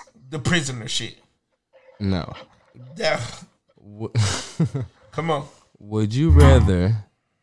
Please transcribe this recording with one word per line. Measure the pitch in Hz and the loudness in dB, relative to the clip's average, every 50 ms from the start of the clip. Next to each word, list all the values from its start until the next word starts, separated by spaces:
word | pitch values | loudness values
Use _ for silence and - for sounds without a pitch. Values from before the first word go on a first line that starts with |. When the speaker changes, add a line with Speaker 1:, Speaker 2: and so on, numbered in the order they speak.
| - _ _ _ - 131 | -14 _ _ _ -18 -14
Speaker 1:
the | 151 151 | -12 -8
prisoner | 120 - 175 170 139 135 127 117 107 - | -4 -2 -2 -2 -2 -4 -8 -10 -10 -8
shit. | - - 113 - - - _ _ _ _ _ _ _ _ _ _ _ _ _ - - - | -8 -8 -8 -10 -12 -18 _ _ _ _ _ _ _ _ _ _ _ _ _ -20 -12 -6
Speaker 2:
No. | 104 98 95 87 - - - - - - _ _ _ _ - - 123 127 156 | -4 -2 -2 -2 -4 -8 -12 -18 -20 -20 _ _ _ _ -20 -20 -20 -18 -10
Speaker 1:
That | 165 214 156 151 - 117 - - - - - _ _ _ _ _ | -4 -4 -2 -2 -4 -6 -10 -14 -18 -20 -20 _ _ _ _ _
Speaker 2:
Wha- | _ - 104 104 107 110 - - 117 107 98 - - - - - - | _ -20 -20 -14 -12 -10 -4 -2 -2 0 0 -2 -6 -10 -8 -4 -2
<laughs> | 160 - - 139 123 - _ _ _ _ | -2 -2 -4 -6 -10 -10 _ _ _ _
Speaker 1:
Come | - 151 156 165 | -10 -6 -4 -2
on. | 151 143 147 - - _ _ _ _ - | -2 -4 -6 -10 -18 _ _ _ _ -20
Speaker 2:
Would | 101 104 107 107 107 104 113 | -10 -6 -2 -2 -2 0 0
you | 131 156 165 | 0 2 6
rather | 160 - 143 139 135 127 - 98 92 87 90 101 113 107 101 - _ _ _ _ _ _ | 8 8 8 8 8 6 6 4 2 2 2 0 0 -2 -6 -12 _ _ _ _ _ _